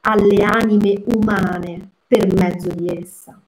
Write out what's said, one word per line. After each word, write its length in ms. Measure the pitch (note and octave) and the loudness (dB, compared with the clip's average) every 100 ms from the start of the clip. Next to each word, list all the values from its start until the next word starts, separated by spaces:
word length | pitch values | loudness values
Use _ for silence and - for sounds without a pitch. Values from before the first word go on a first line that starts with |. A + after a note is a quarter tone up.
alle 400 | G#3 G#3+ G3+ G3+ | 0 2 4 4
anime 600 | G3+ A3 A3 G#3 G3+ G3+ A3 | 2 2 2 2 2 0 -2
umane 760 | A3 G#3+ G3+ F3+ F3+ F3 E3+ - _ _ | 0 0 0 -2 -4 -10 -12 -18 _ _
per 260 | - F#3+ | 0 2
mezzo 340 | F#3 F3+ F3 F3+ | 2 0 -2 -8
di 200 | E3+ F3 | -6 -6
essa. 500 | E3 F3+ - - - | -8 -12 -20 -20 -20